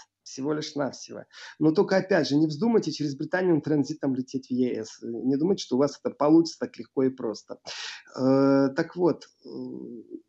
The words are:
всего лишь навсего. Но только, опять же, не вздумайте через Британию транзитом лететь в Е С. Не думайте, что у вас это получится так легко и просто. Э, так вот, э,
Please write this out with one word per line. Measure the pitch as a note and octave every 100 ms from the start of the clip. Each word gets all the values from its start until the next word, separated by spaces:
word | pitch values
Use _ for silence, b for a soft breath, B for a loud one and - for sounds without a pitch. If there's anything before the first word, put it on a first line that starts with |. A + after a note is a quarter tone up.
| - _
всего | - - C#3
лишь | D3+ D3
навсего. | C#3+ C3 - - A2 - B B B
Но | D3+
только, | E3 F#3+ F#3+
опять | F#3 F#3 B2+
же, | C#3+
не | D#3
вздумайте | C#3+ A#3 A3 D#3
через | C#3+ D3 C#3
Британию | D#3 F3+ F#3 D#3
транзитом | D#3 D#3 C3 D#3 C#3
лететь | C3 B2+ C3+ -
в |
Е | B2 B2 A2
С. | A2 -
Не | A#2 A#2 B2 C#3
думайте, | E3+ F#3
что | - B2+
у |
вас | C#3+ -
это | A#2+
получится | - C#3+ E3 E3 -
так | A#2+ -
легко | A2 C#3
и | C3
просто. | C3 A#2+ G2+ - - - B B B B -
Э, | C3 C3+ C3+ C3+ C3+ C#3
так | D#3+ F3
вот, | E3+ - - _
э, | - C3+ B2+ B2+ B2 A#2+ - -